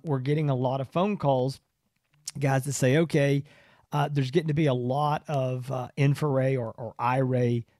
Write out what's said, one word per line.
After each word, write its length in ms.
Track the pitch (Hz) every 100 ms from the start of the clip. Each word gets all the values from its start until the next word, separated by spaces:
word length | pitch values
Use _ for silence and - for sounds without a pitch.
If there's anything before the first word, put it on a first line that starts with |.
| 165
we're 140 | 135
getting 300 | 127 147 151
a 60 | 131
lot 240 | 127 135
of 80 | 131
phone 300 | 165 196 202
calls, 420 | 147 131 127 131 _ _ _ _ _ _ - -
guys, 240 | 139 135
that 100 | 135
say, 220 | 127 131 139
"Okay, 440 | 165 160 143 143 139 - _ _ _
uh, 160 | 147 147
there's 220 | 143 131
getting 160 | 143 160
to 60 |
be 140 | 143 143
a 60 |
lot 500 | 127 123 135 151 151 -
of, 420 | 147 131 127 123
uh, 200 | 131 127 -
infrared 580 | 143 139 151 135 131 135
or, 160 | 113 -
or 160 | 117 -
Iray 680 | 120 127 131 127 123 120 117 _